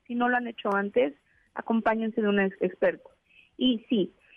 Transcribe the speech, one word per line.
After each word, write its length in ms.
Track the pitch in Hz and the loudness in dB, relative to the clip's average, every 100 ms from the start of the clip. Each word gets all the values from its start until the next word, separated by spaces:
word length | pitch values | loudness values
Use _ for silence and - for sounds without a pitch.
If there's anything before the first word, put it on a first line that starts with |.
| - | -10
Si 100 | 240 | -2
no 120 | 247 | 0
lo 80 | 247 | 0
han 120 | 240 | -2
hecho 280 | 226 220 196 | -6 -2 -2
antes, 380 | 202 240 277 - _ _ _ | 0 0 0 -2 _ _ _
acompáñense 680 | - - 226 220 226 220 226 | -10 -2 0 2 0 -2 0
de 60 | 208 | 0
un 140 | 202 | 2
ex-, 200 | 190 190 | 0 0
experto. 480 | 185 - 185 160 - _ _ _ _ - | -4 0 -2 -2 -8 _ _ _ _ -2
Y 300 | 254 226 - | 0 0 0
sí, 260 | 233 180 - _ | -2 -2 -6 _